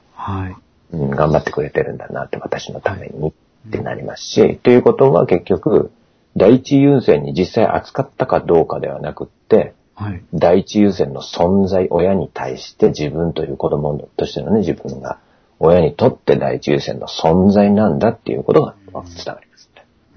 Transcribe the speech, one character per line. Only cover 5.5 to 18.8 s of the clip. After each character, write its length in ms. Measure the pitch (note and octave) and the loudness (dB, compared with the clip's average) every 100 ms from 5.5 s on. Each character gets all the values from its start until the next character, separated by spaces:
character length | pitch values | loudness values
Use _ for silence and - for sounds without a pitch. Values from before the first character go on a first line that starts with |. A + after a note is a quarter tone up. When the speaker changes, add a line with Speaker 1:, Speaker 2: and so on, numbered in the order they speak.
| F2+ - E2+ - _ _ _ _ - | -2 2 0 0 _ _ _ _ 2
Speaker 2:
第 180 | G2 B2+ | 6 6
一 240 | - C#3 | 4 4
優 200 | C#3+ C3+ | 4 4
先 220 | - D2+ | 4 2
に 100 | C#2+ | 2
実 240 | C#2+ F2+ A#2 | -2 -2 0
際 100 | G#2 | 0
扱 360 | E2 - - | 0 -6 -8
っ 60 | - - | -8 -4
た 100 | C3 | -2
か 140 | F2 | -2
ど 220 | - E2 | 2 2
う 40 | D2+ | 2
か 120 | D2+ | -4
で 100 | C#2 | -8
は 120 | C#2 | -8
な 120 | D2 | -10
く 120 | D2 | -10
っ 20 | - | -14
て、 480 | _ - G#2+ - _ _ | _ 0 0 0 _ _
Speaker 1:
は 180 | - G#2 | -12 -10
い。 120 | F2+ - | -10 -8
Speaker 2:
第 260 | E2 E2+ F#2 | 0 2 2
一 200 | - G#2+ | 0 2
優 120 | G2+ | 2
先 200 | F2+ C#2+ | 2 -4
の 80 | C2 | -6
存 460 | - - F2 G2 F#2+ | -12 -2 0 2 2
在、 220 | F#2 F#2 | 0 0
親 240 | E2+ F#2 | 0 0
に 140 | F#2+ C#2+ | 0 -4
対 300 | - C2 C2 | -8 -10 -10
し 180 | - - | -12 0
て 120 | E2+ | 0
自 220 | C#2+ D2+ | 0 -6
分 220 | D2 E2+ | -4 -4
と 120 | D#2 | -4
い 60 | D2 | -8
う 60 | C#2 | -4
子 140 | D#2+ | -4
供 380 | D2+ D2 D2 - - | -2 -4 -6 -8 -8
と 100 | - | -6
し 80 | |
て 80 | - | -6
の 100 | C#2+ | -2
ね、 80 | G#2+ | 0
自 140 | E2 | 0
分 260 | - - C2 | -4 -8 -12
が、 180 | C2 - _ _ _ - | -12 -14 _ _ _ 0
親 200 | D#2+ F2+ | 4 4
に 140 | D#3+ | 2
と 140 | - B2 | 2 0
っ 80 | C3 | 0
て 200 | - C#2 | 0 0
第 200 | C#2 C3 | 0 -4
一 140 | - | -2
優 100 | C#2+ | -2
先 180 | - A1+ | -2 -10
の 80 | - | -12
存 440 | - - E3+ G2 | -4 0 4 4
在 200 | G2+ G2+ | 4 4
な 180 | G#2 G#2 | 2 2
ん 100 | C#2+ | 2
だ 100 | A2+ | 0
っ 100 | - | -2
て 140 | - | -8
い 40 | - | -6
う 80 | |
こ 100 | - | 2
と 80 | - | 2
が 120 | A2 - | 2 -8